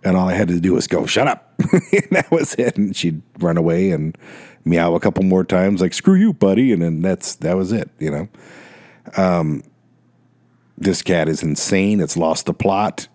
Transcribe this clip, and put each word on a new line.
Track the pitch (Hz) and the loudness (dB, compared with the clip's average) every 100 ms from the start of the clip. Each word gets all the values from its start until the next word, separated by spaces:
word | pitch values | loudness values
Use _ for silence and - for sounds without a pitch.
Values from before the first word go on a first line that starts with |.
and | 95 92 | 2 2
all | 92 | 2
I | |
had | 90 95 | 0 0
to | 87 | 0
do | 92 | 2
was | 85 - | 0 0
go, | 90 - | -2 0
"Shut | - 127 | 0 0
up." | - _ - | -2 _ -4
<laughs> | - 180 - | 2 2 2
And | 202 - | -2 0
that | 190 - | -2 0
was | 165 110 | 0 0
it. | - 120 - | -2 -2 0
And | 101 - | -4 -2
she'd | 85 80 - - | -4 -4 -12 -4
run | 87 82 | -2 0
away | 82 85 95 | 2 2 0
and | 80 78 - - - - - | 0 -4 -8 -20 -20 -20 -8
meow | - 85 85 | 0 2 2
a | 85 | 2
couple | 104 90 | 0 0
more | 95 92 | 2 2
times, | 90 92 95 98 | 2 0 2 0
like, | 92 | -2
"Screw | - - | 0 2
you, | 190 220 | 4 2
buddy." | 160 98 98 131 | 2 2 4 2
And | 98 | 2
then | 85 80 | 0 0
that's, | 92 90 - - | -2 -2 -6 -6
that | - 95 | -2 -2
was | 95 | -2
it, | 110 - _ | -4 -6 _
you | - | -6
know? | 143 107 - - - - - - _ - - | -6 -10 -14 -20 -20 -20 -20 -20 _ -10 -2
Um, | 92 87 80 73 - _ _ _ _ _ _ _ _ _ _ - | 0 2 0 -4 -8 _ _ _ _ _ _ _ _ _ _ -4
this | 98 87 | -2 -2
cat | - 87 78 | 0 0 0
is | 78 | -2
insane. | 80 73 - 95 98 104 | -4 -4 0 0 2 0
It's | 78 85 | 0 0
lost | 85 78 - | 0 0 -4
the | |
plot. | - 98 98 107 - - | -2 -2 0 -2 -6 -18